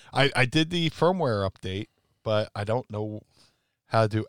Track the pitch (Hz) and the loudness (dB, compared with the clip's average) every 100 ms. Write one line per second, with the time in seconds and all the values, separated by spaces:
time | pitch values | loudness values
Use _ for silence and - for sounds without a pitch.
0 | - - 135 - 127 156 160 175 160 - | -6 0 2 2 2 2 0 0 -2 2
1 | 165 185 147 104 98 - 95 95 113 _ | 2 2 0 0 0 -4 -8 -6 -8 _
2 | _ _ - 107 104 - 110 120 - 107 | _ _ 0 0 0 -4 -4 -4 -4 -8
3 | 107 107 - _ _ _ _ _ _ 113 | -8 -8 -14 _ _ _ _ _ _ 2
4 | 110 107 | 2 0